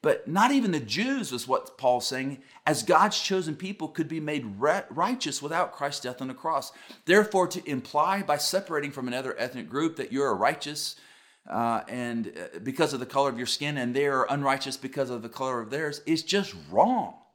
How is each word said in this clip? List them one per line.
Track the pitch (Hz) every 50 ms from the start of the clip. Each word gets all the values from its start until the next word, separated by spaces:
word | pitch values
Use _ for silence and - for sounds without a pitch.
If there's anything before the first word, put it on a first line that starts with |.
But | - 151 131 - -
not | - 156 196 226 254
even | 277 277 - 196
the | 165 147
Jews," | 120 101 107 160 226 262 277 269 202 131 127
was | 117 -
what | 127 131 - - - -
Paul's | - - 127 123 123 120
saying, | - 131 127 131 139 139 131 - - - - _
"as | 151 156 151 113
God's | 170 170 160 190 214 202 -
chosen | - - 196 190 175 160 151
people | 151 185 214 202 - 160 151
could | - - 160
be | 139 165 160
made | 151 151 151 147 120 107 98
re-, | 101 131 151 175 196 - -
righteous | 117 147 175 214 254 247 - 156 131 -
without | 139 143 165 170 180 - -
Christ's | - 143 147 143 -
death | - 127 127 -
on | 135 131
the | 127
cross. | - - 160 160 139 139 - - - - - - - _
Therefore, | - 180 202 208 214 - 190 180
to | - - 175 - 151
imply | 143 127 - - - 147 151 180 196 202
by | 190 143 147
separating | 147 - - - 190 196 - 165 147 143 143
from | 143 139 123
another | 123 120 127 131 131 -
ethnic | - 117 127 131 127 -
group | 113 113 139 160 165 160
that | - - - 117
you're | 135 139 135
a | 107
righteous, | 92 107 127 156 - - 143 151 147 - - - - - - - - _ _ _ _ _
uh, | - - 110 117 117 117 110 -
and, | - 113 123 123 120 120 117 110 98 -
uh, | - 87 - - 85
because | 104 131 135 - 156 147
of | 143 123
the | 123
color | - - 139 139 139
of | 123
your | 117 123
skin | 117 - - 147 147 147
and | 143 123 123 123
they | 135 147
are | 143 139 131 123 -
unrighteous | 139 143 143 135 135 135 - 135 127
because | - - 135 - 143 135 123
of | 123 117
the | 107 113
color | - - 135 131 127 120
of | 113 107
theirs | 131 151 160 147 147 - -
is | - 160 156 -
just | - - 202 190 - - 85 73 73
wrong. | 90 107 160 226 254 226 147 87 - - _ _